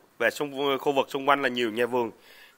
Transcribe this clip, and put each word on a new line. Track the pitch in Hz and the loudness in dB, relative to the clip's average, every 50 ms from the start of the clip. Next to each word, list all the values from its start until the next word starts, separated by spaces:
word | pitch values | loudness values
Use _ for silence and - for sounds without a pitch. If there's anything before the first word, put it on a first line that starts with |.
| _ _ _ - | _ _ _ 0
và | 120 113 | 0 0
xung, | - - 151 143 139 131 143 139 135 127 | 0 0 -6 -6 -4 -2 -2 0 0 0
khu | - 151 | 0 0
vực | 143 135 127 - | 2 0 0 0
xung | - 143 135 139 | -2 -2 2 2
quanh | 139 139 | 2 4
là | 139 127 | 2 -2
nhiều | 120 123 120 113 | 0 0 -2 -2
nhà | 104 117 123 | 0 0 -2
vườn, | 117 123 127 120 110 - - - - - - - - _ | 0 0 0 -2 -2 -6 -12 -20 -20 -20 -20 -20 -20 _